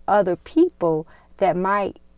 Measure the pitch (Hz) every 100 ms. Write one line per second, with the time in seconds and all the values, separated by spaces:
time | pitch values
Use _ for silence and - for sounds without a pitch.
0 | - 202 180 175 - 320 349 - 170 160
1 | 160 - _ - - 175 185 202 196 -
2 | -